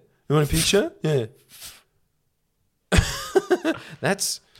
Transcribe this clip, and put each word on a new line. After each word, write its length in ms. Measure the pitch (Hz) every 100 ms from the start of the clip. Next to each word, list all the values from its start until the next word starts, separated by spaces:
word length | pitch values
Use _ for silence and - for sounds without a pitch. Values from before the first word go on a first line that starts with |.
| _ _ -
You 60 | 147
want 120 | 147
a 20 |
picture?" 400 | 160 - 196 320 -
Yeah. 220 | 156 143 110 - _ - - - _ _ _ _ _ _ _ _ _ _ _
<laughs> 60 | - - 539 - 392 392 349 330 - - 160
That's, 400 | 147 196 - - _